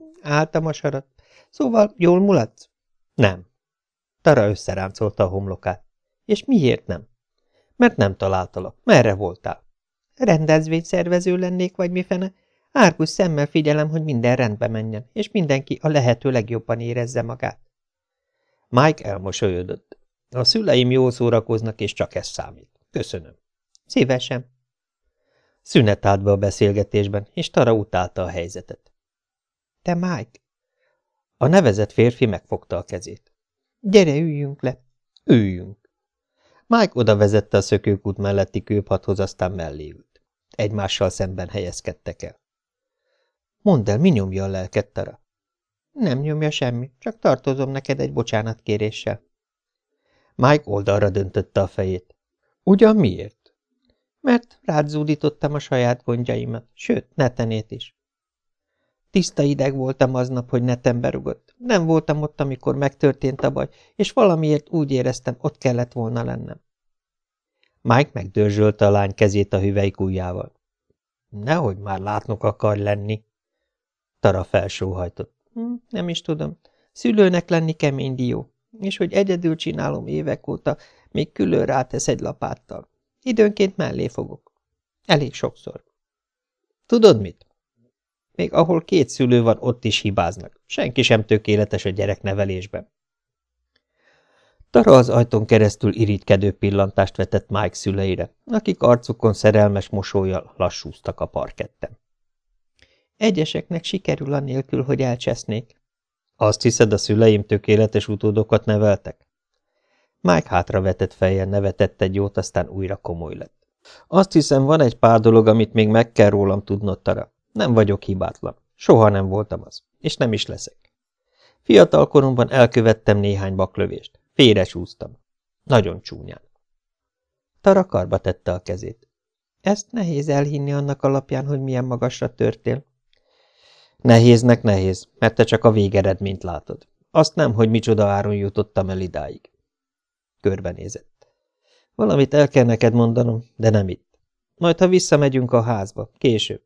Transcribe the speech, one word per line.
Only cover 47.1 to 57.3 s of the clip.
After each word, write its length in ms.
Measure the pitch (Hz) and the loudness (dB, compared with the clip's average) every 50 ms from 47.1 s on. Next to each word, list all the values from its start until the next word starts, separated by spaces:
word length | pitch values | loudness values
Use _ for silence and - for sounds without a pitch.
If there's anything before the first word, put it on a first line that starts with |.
| 214 _ | -8 _
tartozom 520 | - 196 135 - - 139 135 135 135 135 | 0 0 0 0 -2 -4 -4 -4 -4 -6
neked 300 | 135 135 135 - 135 139 | -6 -6 -6 -6 -4 -4
egy 120 | 139 135 | -4 -6
bocsánatkéréssel. 1080 | 143 139 117 - - 107 107 113 110 - _ - 107 101 104 107 - - - 110 107 - _ _ _ _ _ _ _ _ _ _ _ _ _ _ _ _ _ _ _ _ _ _ _ | -4 -6 -4 -4 -4 -4 -4 -4 -8 -8 _ -4 -4 -2 -4 -4 -6 -8 -8 -8 -8 -8 _ _ _ _ _ _ _ _ _ _ _ _ _ _ _ _ _ _ _ _ _ _ _
Mike 280 | - 123 131 147 151 - | 2 2 4 4 2 0
oldalra 460 | - 104 101 101 98 98 104 104 101 | -4 -6 -4 -2 0 0 2 0 0
döntötte 500 | 92 101 98 92 - 104 95 - - 101 | 0 -2 -4 -4 -4 -6 -6 -4 -2 -2
a 60 | 98 | -2
fejét. 500 | 95 - - 95 95 92 90 - _ _ _ _ _ _ _ _ _ _ _ | -2 -4 -6 -4 -4 -4 -8 -10 _ _ _ _ _ _ _ _ _ _ _
Ugyan 340 | - 180 196 196 226 214 220 | 2 2 4 6 6 4 4
miért? 580 | 214 160 101 - - - - _ _ _ _ _ _ _ _ _ _ _ _ _ _ _ _ _ _ | 4 2 0 -2 -4 -10 -14 _ _ _ _ _ _ _ _ _ _ _ _ _ _ _ _ _ _
Mert 400 | - 269 240 240 - _ _ _ | -2 0 0 0 -2 _ _ _
rád 260 | _ - 160 151 151 147 | _ -4 -2 -2 -2 -2
zúdítottam 680 | 151 151 151 151 151 147 - 147 - - - 143 147 | -4 -4 -2 -2 -2 -2 -2 -4 -4 -4 -6 -4 -4
a 40 | 143 | -6
saját 440 | - - 143 127 123 120 123 123 | -6 -4 -2 0 0 0 -2 -2
gondjaimat, 640 | _ - 120 120 123 120 117 117 120 120 117 117 - _ | _ -6 -4 -4 -4 -4 -6 -6 -6 -8 -10 -12 -14 _
sőt, 420 | _ - - - 240 - - _ _ | _ -10 -6 -4 -4 -4 -6 _ _
Netenét 560 | - 139 123 | -2 -2 -2